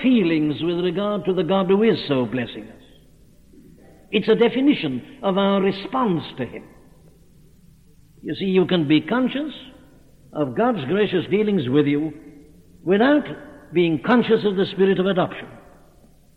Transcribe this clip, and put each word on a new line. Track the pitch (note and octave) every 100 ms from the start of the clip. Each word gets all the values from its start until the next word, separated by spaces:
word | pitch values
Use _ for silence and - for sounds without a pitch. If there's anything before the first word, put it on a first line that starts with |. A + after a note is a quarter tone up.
feelings | B3+ A#3+ E3+ D#3+ D3+ C3
with | E3 F3
regard | F3+ F3 G#3 G#3
to | F3
the | F3+
God | E3 F#3+ F3+
who | G3
is | A3+ D#3 -
so | C3+ A#2+
blessing | B2+ A#2 A2+
us. | G#2+ - - - - _ - _ - - - - - - -
It's | G#3 G3+
a |
definition | A3 A3+ A3+ C#4 - D#3 B2+ - -
of | G3 F#3+
our | G3 G3
response | G3 F#3+ - C4 A#3+ E3 - -
to |
him. | A#2 F#2+ - - - - - _ - - - _ - - _ _ _ -
You | -
see, | D3+ F#3+
you | F#3 F3+
can | F#3 C#3+
be | D#3
conscious | D3+ A#3 B3+ C4+ D4+ - - - - - - - -
of | - C#3 B2
God's | A#3+ G#3+ B2+
gracious | F#3+ G#3 F3+ C#3+
dealings | F#3+ G#3+ G3+ B2
with | C#3 C#3+
you | D3 D#3 - - - - - - -
without | D#3 G3+ B3+ D4 - - - - -
being | D#3 E3+ D#3
conscious | - A#3+ - A3
of | G3 F#3+
the | F#3+
spirit | - F#3+ F#3
of | F#3+
adoption. | F#3 D#3 - - - - - - _ _ _ _